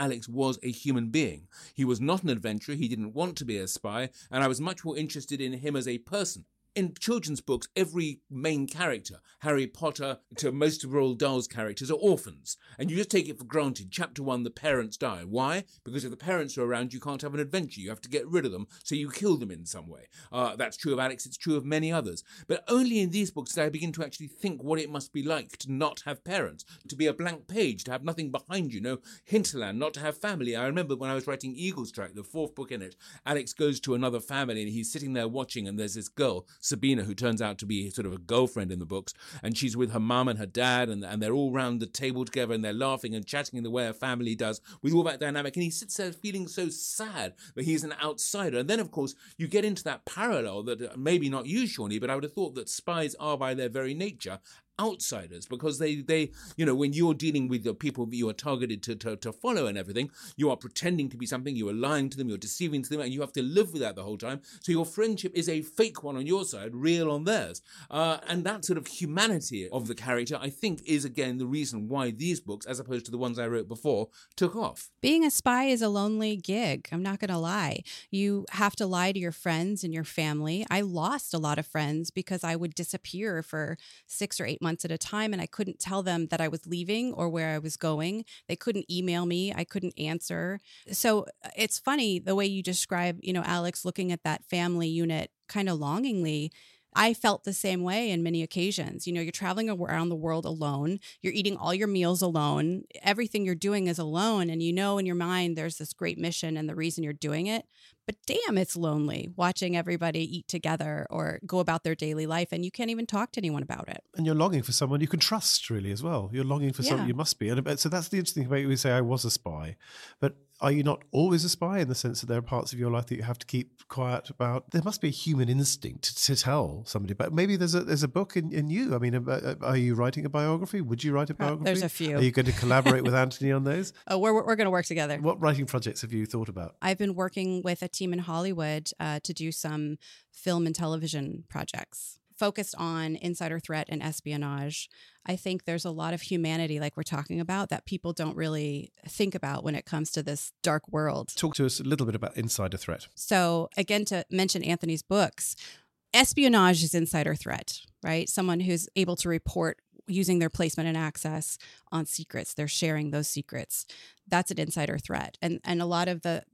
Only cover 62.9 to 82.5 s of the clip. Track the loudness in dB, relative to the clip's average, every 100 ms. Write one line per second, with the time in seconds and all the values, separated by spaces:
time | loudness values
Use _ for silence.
62.9 | -2 -2 -2 -2 -2 2 4 4 2 -4
63.9 | -4 -6 -6 -6 -8 -10 -8 0 2 2
64.9 | 2 2 2 -2 -2 0 0 0 2 2
65.9 | 2 -6 -4 0 0 0 -6 -8 0 2
66.9 | 4 4 2 2 2 0 -6 -16 -20 -6
67.9 | 0 2 2 0 -2 0 -2 0 0 -2
68.9 | -6 -2 2 4 2 0 -6 -4 -4 -4
69.9 | -4 -2 0 0 -4 -6 -4 -2 -2 2
70.9 | 0 2 -2 -2 -2 -2 -2 -2 -4 -2
71.9 | 0 0 -2 -2 -2 -4 -8 -6 -6 -4
72.9 | -6 -4 -4 -2 -2 -2 -2 -2 -4 0
73.9 | 0 0 -8 -20 0 0 0 -4 -6 -14
74.9 | _ 4 6 4 4 2 2 4 2 2
75.9 | 2 2 0 0 -2 -2 0 0 -2 -2
76.9 | -4 -2 -2 -2 0 0 0 -2 -2 -8
77.9 | -14 -4 0 2 0 -2 0 2 2 0
78.9 | 2 2 2 -2 -2 0 0 0 -2 -2
79.9 | -4 -4 -2 0 0 0 -2 0 0 0
80.9 | 0 0 0 -2 -2 0 0 -2 -2 0
81.9 | 0 -2 -6 -4 -4 -2